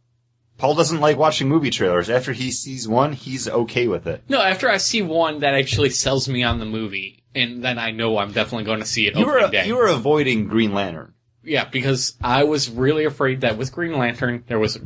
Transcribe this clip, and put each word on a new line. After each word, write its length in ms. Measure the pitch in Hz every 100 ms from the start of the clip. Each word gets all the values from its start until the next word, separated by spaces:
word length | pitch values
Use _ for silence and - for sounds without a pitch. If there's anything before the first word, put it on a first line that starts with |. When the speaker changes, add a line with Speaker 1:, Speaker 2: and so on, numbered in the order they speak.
| _ _ _ _ _ -
Speaker 1:
Paul 200 | 135 147
doesn't 240 | 156 160
like 160 | 151 135
watching 320 | 156 151 135
movie 220 | 160 135
trailers. 380 | - 95 87 92
After 240 | 123 127
he 200 | 113 127
sees 340 | 120 135 131 110
one, 260 | 117 147
he's 360 | 143 135 131 117
okay 400 | 120 120 123 120
with 180 | 87 -
it. 160 | - -
Speaker 2:
No, 120 | 269
after 280 | 190 190 254
I 60 | 196
see 260 | - 226
one 380 | 175 160 165 151
that 140 | 143
actually 360 | 139 131 - 139
sells 380 | - 131 135 139
me 160 | 123
on 160 | 120 117
the 40 |
movie, 600 | 110 110 107 95 98 - _
and 300 | 135 120 123
then 120 | 127 120
I 140 | 113
know 280 | 110 113 110
I'm 120 | 101
definitely 360 | 101 107 117 107
gonna 180 | 110 104
see 220 | 117 104
it 80 | 139
Speaker 1:
You 100 | 254
were, 120 | 269
Speaker 2:
opening 120 | 196
day. 160 | 202 185
Speaker 1:
you 80 |
were 140 | 247 220
avoiding 580 | 143 123 151 131 113 95
Green 260 | 110 110
Lantern. 400 | 98 95 80 - _ _ _
Speaker 2:
Yeah, 220 | - 143
because 520 | 101 131 135 131 - -
I 220 | 123 131
was 260 | 147 151 123
really 340 | 117 131 156
afraid 360 | 151 143 139 131
that 180 | 123 110
with 140 | 131
Green 220 | - 170 151
Lantern, 460 | 120 117 127 120 -
there 140 | 117
was 160 | 107 113